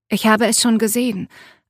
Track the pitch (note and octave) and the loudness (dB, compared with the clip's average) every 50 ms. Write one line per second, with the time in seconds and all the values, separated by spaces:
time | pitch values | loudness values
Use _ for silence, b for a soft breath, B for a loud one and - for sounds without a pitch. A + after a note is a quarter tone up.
0 | _ _ A3 G3 - A3 A3 G#3+ A#3+ G#3 A#3 - - A#3+ A3+ A3 A3+ G#3+ - A#3+ | _ _ -4 0 2 2 2 2 2 0 0 0 0 2 2 2 0 0 -2 -2
1 | B3 B3 G3+ F#3 E3+ B B B B B B B B | -4 -4 -4 -6 -8 B B B B B B B B